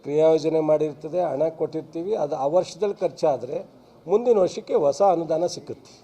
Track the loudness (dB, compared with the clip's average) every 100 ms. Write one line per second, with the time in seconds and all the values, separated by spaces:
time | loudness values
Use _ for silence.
0 | -2 2 4 4 2 0 2 2 0 -4
1 | -6 -4 -2 -2 -2 -2 -6 -6 -8 -8
2 | -4 -4 -4 -2 2 0 0 -4 -4 -2
3 | -6 0 0 0 -4 -10 -10 -20 _ _
4 | -2 0 4 4 2 -2 -2 2 2 4
5 | 2 2 0 -2 -2 -6 -12 -16 -16 -20